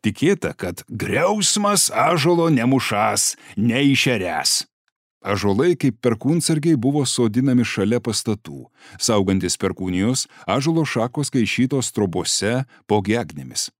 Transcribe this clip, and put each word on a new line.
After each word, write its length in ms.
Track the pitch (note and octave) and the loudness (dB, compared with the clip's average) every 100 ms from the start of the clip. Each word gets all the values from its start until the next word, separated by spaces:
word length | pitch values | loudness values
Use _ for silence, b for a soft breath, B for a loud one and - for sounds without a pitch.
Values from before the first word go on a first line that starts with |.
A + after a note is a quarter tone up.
Tikėta, 480 | A2 G2 C#3 B2+ D#2+ | -4 0 0 0 -2
kad 300 | - F2+ F2 - | -6 -8 -8 -12
griausmas 1000 | A2 F2 - F3+ G#3 G3 G#3 G#3 G3+ - | -8 -4 0 0 0 0 0 0 2 0
ąžuolo 600 | - C#3 E3+ D3 F3 E3 | 0 2 2 2 2 4
nemušąs, 800 | C#3 A#2+ C3+ - G#2 G#2+ G#2 - - B - | 2 4 2 0 0 0 0 -2 -6 B -2
neišeręs. 1120 | A#2 A#2 C#3+ C3 C#3 A#2+ F2+ D#2 - - - _ _ _ _ _ | 0 2 2 2 2 0 -2 -2 -2 -2 -4 _ _ _ _ _
Ąžuolai 500 | F#2 G2 G2+ G2 E3 | -4 0 0 2 2
kaip 240 | F3 C#3+ A2+ | 2 0 0
perkūnsargiai 720 | B2 A2 C3 E3 - D#3 D#3 D3+ | -2 0 0 0 0 0 2 2
buvo 240 | A#2+ D3 | 2 0
sodinami 640 | C3+ - A#2+ G#2+ C#3 B2+ A2+ | -2 0 0 2 2 2 2
šalia 320 | - G2+ A#2+ | 0 0 0
pastatų. 720 | A#2 G#2+ - G#2 - C#2 - B B B | -2 -4 -4 -6 -6 -18 -18 B B B
Saugantis 560 | - A2 G2 F#2+ F2+ - | 0 2 2 0 0 -2
perkūnijos, 680 | F#2+ - F#2 F2+ G#2 C3 - B B | -4 -4 -4 -2 0 -2 -6 B B
ąžuolo 400 | A2 C#3 E3 D3 | -2 0 0 0
šakos 460 | D#3+ B2 - C#3 | -2 -2 -4 -2
kaišytos 560 | C3+ G#2+ - B2+ C#3 A#2+ | 0 0 0 0 0 -2
trobose 720 | - G2+ F2 E2 - G2 B2 C3+ b _ | -2 -2 -2 -4 -2 -2 -2 -4 b _
po 140 | G#2 | 0
gegnėmis. 640 | G2+ A2+ A2 - C2 - - _ | 2 -2 -2 -10 -10 -8 -8 _